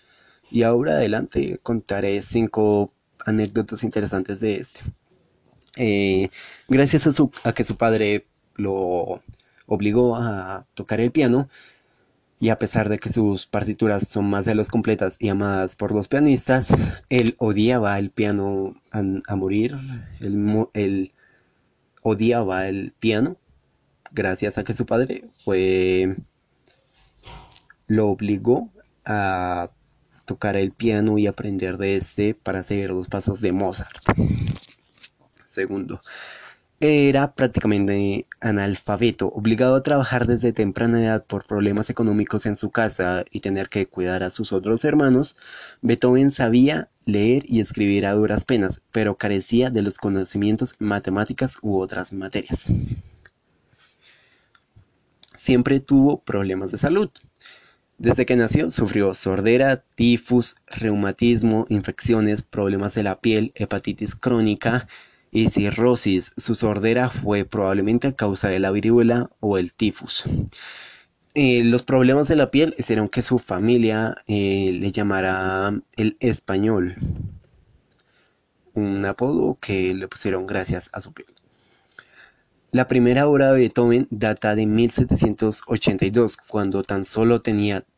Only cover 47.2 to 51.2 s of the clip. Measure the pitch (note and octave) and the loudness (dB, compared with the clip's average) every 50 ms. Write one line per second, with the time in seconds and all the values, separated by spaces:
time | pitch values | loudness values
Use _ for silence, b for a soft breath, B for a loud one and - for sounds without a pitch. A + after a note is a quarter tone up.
47.2 | G#2 A2+ B2+ C#3 - - A#2 A2+ G#2 - - - G#2 G2+ G2+ G2+ G2 G2 G2+ G#2 | 2 2 2 2 0 0 0 0 0 -2 -2 -2 0 0 2 2 0 0 2 2
48.2 | G#2+ G#2+ G#2+ G#2 - - B2+ A2+ G2 F#2+ - - _ _ - A2+ A2 G#2 G2 - | 2 0 0 -2 -2 0 0 0 0 0 -2 -6 _ _ -4 -2 -2 -2 -2 -2
49.2 | - G#2 G2+ G2 F#2 - A#2 A#2 B2+ C3 B2+ A2 G2+ G2+ F#2 - - G#2 G2 G2 | -2 -2 -2 -2 -2 0 0 2 2 2 0 -2 -2 -2 -4 -4 -4 -2 -2 -2
50.2 | F#2 - - G#2 G2+ G#2+ G#2+ A2 C3 B2 - - G#2+ G#2 G2+ G2+ - - F#2+ G2+ | -2 -4 -4 -2 0 0 0 0 -2 -4 -6 -6 -4 -2 -2 -2 -2 -2 -2 -2